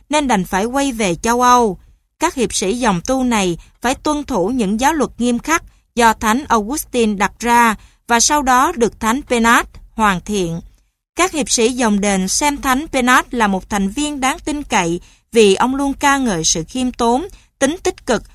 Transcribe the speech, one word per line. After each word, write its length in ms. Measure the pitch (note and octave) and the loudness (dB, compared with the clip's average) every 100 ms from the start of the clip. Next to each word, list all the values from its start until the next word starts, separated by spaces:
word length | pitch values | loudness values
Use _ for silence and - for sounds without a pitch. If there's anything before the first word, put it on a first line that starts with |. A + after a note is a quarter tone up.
| - | -4
nên 180 | D4+ C#4 | -2 0
đành 180 | G#3 F3 | 0 0
phải 200 | F#3+ A3+ | -2 -2
quay 260 | C#4 C#4 | -2 -2
về 240 | A3+ G3 D#3+ | -2 -2 -2
châu 260 | A3+ A#3+ | -2 2
Âu. 360 | B3 B3 A3 F3 _ _ _ - | 4 4 2 -2 _ _ _ -6
Các 140 | E4+ C#4 | -4 -2
hiệp 180 | G#3 | -4
sĩ 240 | - F#3+ A#3+ | -2 -4 -2
dòng 240 | F#3+ F3 G#3 | 0 0 0
tu 180 | C4 | -2
này 340 | B3+ A3 F#3 E3 - _ | 0 0 0 -4 -10 _
phải 140 | A#3+ C4+ | -4 -2
tuân 280 | - D4 | -2 -4
thủ 240 | C#4 A3+ F#3 | -2 -2 -2
những 320 | C4 A3 A3 | 0 -2 0
giáo 140 | C4 | 0
luật 160 | D4+ A#3 - | 0 -2 -2
nghiêm 220 | A#3+ A#3+ | -2 -2
khắc 240 | - E4+ - _ _ A#3 | -2 -4 -4 _ _ 2
do 180 | A3+ | 2
Thánh 320 | A3 A3 A#3+ C#4+ | 2 0 -2 0
Augustine 680 | A#3 G#3 G#3 - B3 A3 G3 | -2 0 -6 -4 0 0 0
đặt 160 | G3 - | -2 -2
ra 360 | A#3 A#3 A#3 G3+ - _ - | 2 4 4 2 -8 _ -2
và 120 | A#3 | 0
sau 220 | - D4 | 2 0
đó 300 | C4+ B3+ D4+ E4+ | 2 2 2 0
được 240 | A3 - | -2 -2
Thánh 220 | A3 C4 - | -4 -4 -2
Penat 400 | A#3+ A#3 B3+ - - - - | 0 2 2 0 -10 -12 -2
hoàn 260 | G#3+ F3+ | 0 0
thiện. 400 | - G#3 E3+ E3+ - _ _ _ _ - | -4 -4 -4 -6 -12 _ _ _ _ -2
Các 160 | F#4 | -2
hiệp 180 | D#4+ A#3+ | -2 -2
sĩ 200 | - A3+ | 0 0
dòng 320 | B3+ A#3 G#3 | 2 0 0
đền 260 | G3+ F#3+ F#3 | 0 0 -2
xem 340 | - D4 C#4+ | -2 -2 -2
Thánh 240 | C#4 B3+ E4 | -2 -2 -2
Penat 460 | C4 B3 C4+ - | -2 2 2 0
là 140 | B3 G#3 | -2 0
một 220 | F#3+ - | -2 -2
thành 200 | G#3 F#3+ | -2 -2
viên 300 | A#3 D4 C#4+ | -2 -4 -2
đáng 180 | C4 E4 - | -4 -4 -6
tin 180 | D4 | -8
cậy 380 | C#4+ G#3+ E3+ F3 - _ _ | -2 -2 -2 -4 -8 _ _
vì 240 | A3+ G#3 F#3+ | 4 6 4
ông 200 | A#3+ C#4 | 0 0
luôn 180 | C#4 | -2
ca 240 | C4+ C#4+ C#4 | 0 0 2
ngợi 260 | B3 E3+ | 0 -2
sự 200 | D#3+ E3+ D#3+ | -2 -2 -4
khiêm 240 | B3+ B3+ | -4 -4
tốn, 360 | - A#3 B3+ F#4+ - _ - | -2 0 0 -4 -12 _ -2
tính 160 | C#4 F4+ | -2 -2
tích 220 | - - - | -6 -4 -4
cực 180 | G#3+ - | -4 -4